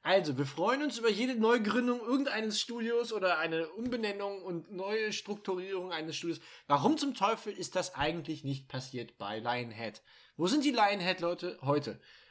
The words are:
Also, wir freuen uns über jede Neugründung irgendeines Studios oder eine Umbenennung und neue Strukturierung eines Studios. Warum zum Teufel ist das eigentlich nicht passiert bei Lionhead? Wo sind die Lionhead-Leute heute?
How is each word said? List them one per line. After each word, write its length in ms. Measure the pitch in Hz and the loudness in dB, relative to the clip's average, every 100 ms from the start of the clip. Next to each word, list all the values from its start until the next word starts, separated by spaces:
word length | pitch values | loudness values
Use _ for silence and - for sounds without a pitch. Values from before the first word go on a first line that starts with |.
Also, 380 | 320 370 151 127 | 4 4 4 0
wir 60 | 139 | -2
freuen 340 | - 196 269 | 0 2 2
uns 160 | 294 233 | 0 2
über 120 | 226 | 2
jede 260 | 196 254 233 | 2 0 4
Neugründung 640 | 220 240 208 226 247 247 | 4 6 4 2 2 0
irgendeines 600 | 226 269 277 214 220 208 | 0 0 2 -2 -2 -2
Studios 540 | - 233 226 233 220 | -4 -4 0 0 0
oder 240 | 214 185 160 | 0 2 2
eine 300 | 165 160 160 | 2 0 -2
Umbenennung 720 | 190 247 233 214 202 202 196 | -4 -4 -2 -2 -2 -4 -4
und 300 | 185 170 160 | -6 -6 -6
neue 420 | 185 196 220 214 | -6 -2 0 0
Strukturierung 760 | 208 - 208 - 185 190 196 185 | -4 -6 -6 -2 -4 -2 -4 -4
eines 240 | 160 160 143 | -4 -4 -4
Studios. 240 | 170 156 - - - | -4 -4 -8 -18 0
Warum 320 | 143 185 311 | 4 4 4
zum 160 | 285 | 0
Teufel 400 | - 202 220 214 | 2 2 2 -4
ist 220 | 190 165 185 | -6 -4 -2
das 180 | 175 | -2
eigentlich 500 | - 151 170 156 147 | -2 -2 -2 -6 -6
nicht 240 | 135 135 - | -4 -4 -6
passiert 500 | 131 - 123 117 _ | -10 -8 -8 -10 _
bei 180 | 101 110 | -6 -2
Lionhead? 640 | 120 123 117 110 110 - - - - - | -2 -2 -4 -8 -10 -10 -20 -20 -18 -2
Wo 120 | 180 | 2
sind 160 | 294 277 | 4 4
die 60 | |
Lionhead-Leute 880 | 240 202 202 175 180 170 175 175 - | 4 4 4 0 0 -2 -2 -6 -2
heute? 380 | 135 147 131 - - - - | 2 2 0 -8 -16 -20 -20